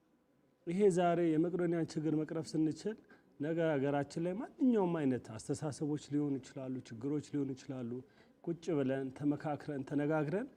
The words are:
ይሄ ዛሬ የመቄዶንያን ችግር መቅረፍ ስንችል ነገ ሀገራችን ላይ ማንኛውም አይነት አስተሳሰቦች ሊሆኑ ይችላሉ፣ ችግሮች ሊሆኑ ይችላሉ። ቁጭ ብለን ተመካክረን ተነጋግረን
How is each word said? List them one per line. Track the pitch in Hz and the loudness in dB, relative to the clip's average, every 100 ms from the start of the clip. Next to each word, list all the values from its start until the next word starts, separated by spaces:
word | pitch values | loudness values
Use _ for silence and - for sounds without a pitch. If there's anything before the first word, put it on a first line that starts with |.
| _ _ _ _ _ _ - | _ _ _ _ _ _ -4
ይሄ | 180 208 | 4 6
ዛሬ | 175 175 170 170 | 6 6 4 4
የመቄዶንያን | 156 175 175 175 170 160 | 4 2 2 2 0 0
ችግር | 165 151 | -2 0
መቅረፍ | 156 147 160 156 | 0 0 -4 -4
ስንችል | 160 156 151 208 220 - - _ - | 0 0 0 -6 -8 -12 -20 _ -6
ነገ | 143 165 160 | -2 2 2
ሀገራችን | 143 139 143 139 165 | 2 2 0 -2 -2
ላይ | 170 | -4
ማንኛውም | 196 330 - 262 226 180 | -4 -6 0 4 4 4
አይነት | 165 139 123 - | 2 2 0 -4
አስተሳሰቦች | 110 - 143 151 127 147 147 - | -10 -6 -4 -4 -4 -4 -4 -2
ሊሆኑ | 147 147 139 | -2 0 -2
ይችላሉ፣ | - 143 131 127 | -6 -10 -8 -8
ችግሮች | 127 113 135 147 139 | -10 -8 -4 -4 -4
ሊሆኑ | 147 139 | -4 -4
ይችላሉ። | 131 - 131 117 127 - _ - _ | -6 -10 -8 -8 -8 -12 _ -20 _
ቁጭ | - 165 - | -8 -6 -2
ብለን | 151 131 135 135 | 0 2 0 -4
ተመካክረን | - 147 147 160 143 - 143 | -2 0 0 -2 -4 -6 -6
ተነጋግረን | 135 - 147 156 151 185 277 | -2 0 2 2 2 -2 -4